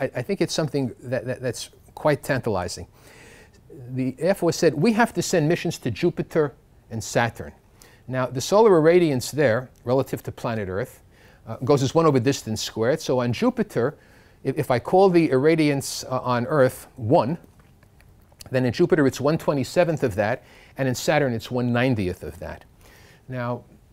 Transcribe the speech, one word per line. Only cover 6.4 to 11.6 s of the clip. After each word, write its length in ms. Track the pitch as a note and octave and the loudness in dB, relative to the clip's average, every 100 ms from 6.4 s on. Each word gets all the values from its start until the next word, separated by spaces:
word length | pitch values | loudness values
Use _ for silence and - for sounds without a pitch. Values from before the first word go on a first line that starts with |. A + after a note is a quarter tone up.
| D3 - _ _ - | -2 -4 _ _ -14
and 120 | A2+ | -10
Saturn." 500 | - C3 A#2 - D2 - _ _ - _ - | -2 0 0 -2 -16 -18 _ _ -20 _ -8
Now, 180 | B2+ B2 | -4 -4
the 140 | B2+ | -4
solar 380 | - G3+ A3+ E3+ | 2 6 6 6
irradiance 520 | D#3 F3+ E3 B2+ - | 6 6 4 0 -2
there, 400 | C3+ C3+ A2+ B2+ _ | 0 2 2 -4 _
relative 380 | A#2+ C3+ B2+ C3 | -2 0 -2 -6
to 80 | - | -10
planet 360 | - B2+ A2+ F#2+ | -10 -6 -6 -6
Earth, 340 | F#2 B2 - _ _ - _ A2+ | -6 -8 -12 _ _ -20 _ -16
uh, 100 | |
goes 260 | A2+ | -4